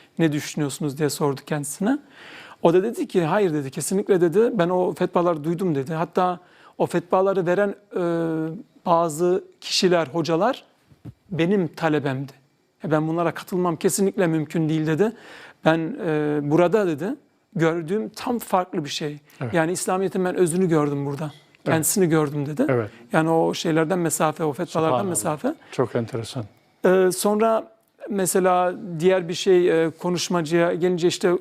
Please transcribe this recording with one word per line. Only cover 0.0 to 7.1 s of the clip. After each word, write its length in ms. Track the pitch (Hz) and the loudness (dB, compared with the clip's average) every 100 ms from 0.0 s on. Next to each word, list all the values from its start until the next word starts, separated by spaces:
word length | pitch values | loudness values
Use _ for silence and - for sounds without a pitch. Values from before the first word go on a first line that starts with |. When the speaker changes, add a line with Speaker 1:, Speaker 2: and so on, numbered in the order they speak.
| _ - | _ 0
Speaker 1:
ne 120 | 160 | 0
düşünüyorsunuz?" 640 | 147 - - 143 - 151 139 | 0 -4 -4 -4 -4 -6 -2
diye 120 | 147 | -2
sordu 320 | - 147 131 | 0 -2 -2
kendisine. 540 | - 151 139 - 202 294 - - - - - - | -6 -6 -6 -4 -2 -2 -6 -20 -20 -20 -20 0
O 100 | 165 | 4
da 100 | 180 | 4
dedi 240 | 220 359 262 | 2 -4 -2
ki, 160 | 185 | 0
"Hayır," 280 | 156 208 185 | 2 2 2
dedi, 180 | 151 135 | 0 -4
"kesinlikle," 500 | - - 196 208 185 | -8 -2 -2 2 2
dedi, 300 | 170 190 233 | 4 4 2
"ben 160 | 220 170 | 2 0
o 240 | 185 185 | 2 0
fetvaları 500 | 156 180 180 175 156 | -2 -2 2 0 0
duydum," 320 | 156 175 185 | -4 -2 0
dedi. 180 | 139 131 | -2 -2
"Hatta 460 | 160 170 196 180 175 - _ - - | -4 -2 0 0 -2 -14 _ -20 -4
o 80 | |
fetvaları 600 | 165 175 170 | -2 -2 0